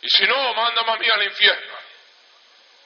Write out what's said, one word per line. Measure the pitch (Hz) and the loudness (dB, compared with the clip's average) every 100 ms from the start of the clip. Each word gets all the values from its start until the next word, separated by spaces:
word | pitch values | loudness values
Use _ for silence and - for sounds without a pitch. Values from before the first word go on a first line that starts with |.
Y | - | 0
si | 190 | 2
no, | 196 262 262 | 2 0 0
mándame | 220 233 233 226 | 0 -2 0 -2
a | 220 | 0
mí | 233 | 0
al | 214 | 0
infierno". | 202 - 202 180 - - - - - _ _ _ _ _ _ _ | -2 2 2 2 -6 -16 -18 -20 -20 _ _ _ _ _ _ _